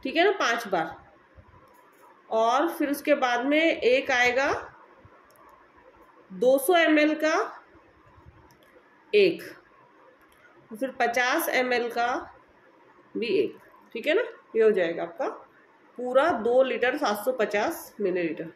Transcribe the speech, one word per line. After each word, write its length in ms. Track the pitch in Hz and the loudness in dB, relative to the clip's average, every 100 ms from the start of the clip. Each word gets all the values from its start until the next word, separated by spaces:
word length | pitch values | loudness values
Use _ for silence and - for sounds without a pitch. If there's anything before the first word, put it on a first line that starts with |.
ठीक 120 | 269 294 | -2 2
है 80 | |
ना, 80 | 381 | 2
पाँच 360 | 381 269 233 202 | 2 -2 -2 -2
बार। 280 | 185 160 - - _ _ - - - - _ _ _ - _ _ | -2 -2 -8 -20 _ _ -20 -20 -20 -20 _ _ _ -20 _ _
और 380 | 226 226 254 339 | 0 2 2 0
फिर 200 | - 285 | -2 -4
उसके 240 | 285 - 285 | -4 0 0
बाद 300 | 254 240 262 | 0 -2 0
में 140 | 302 | 2
एक 520 | 330 - 226 254 - | 2 2 2 0 0
आएगा 400 | 254 247 240 277 427 - - - - - - _ _ - - _ _ - _ - _ _ | 0 2 2 -2 -4 -8 -20 -20 -20 -20 -20 _ _ -20 -20 _ _ -20 _ -20 _ _
दो 260 | 185 247 269 | 0 4 4
सौ 180 | 277 349 | 4 4
एम 240 | 320 302 | 4 4
एल 140 | 302 311 | 4 2
का 180 | 311 339 453 - - - _ _ _ - - _ _ _ _ - _ _ _ | 0 0 -2 -10 -20 -20 _ _ _ -20 -20 _ _ _ _ -20 _ _ _
एक, 280 | 208 190 165 - - _ _ _ _ - _ _ _ _ _ _ | 4 4 2 -10 -20 _ _ _ _ -20 _ _ _ _ _ _
फिर 200 | 214 269 | -10 -10
पचास 560 | - 240 254 247 302 320 | -2 -2 0 0 0 0
एम 220 | 254 254 | -2 0
एल 160 | 247 233 | -2 -2
का 180 | 233 240 285 349 - _ _ _ _ _ _ _ 196 | -4 -4 -4 -8 -20 _ _ _ _ _ _ _ -8
भी 120 | 226 185 | -2 0
एक, 220 | 113 - - - _ 226 | 0 -4 -20 -20 _ -8
ठीक 120 | 262 | 0
है 60 | 359 | 0
ना। 80 | 466 - _ 220 | -2 -10 _ 2
ये 80 | |
हो 60 | 220 | 2
जाएगा 320 | 190 165 165 | 4 0 -4
आपका 240 | 170 - 330 - - _ _ _ _ - | -8 -6 -8 -8 -20 _ _ _ _ -12
पूरा 320 | 247 262 311 262 | -2 2 2 0
दो 220 | 214 247 | 2 2
लीटर 340 | 269 226 240 294 | 2 2 -2 0
सात 280 | 277 208 262 | -2 -2 -4
सौ 60 | |
पचास 600 | 254 202 208 254 330 - - | -2 -2 0 -2 -6 -14 -6
मिलीलीटर। 500 | 196 180 170 147 160 | -4 -2 -4 -6 -12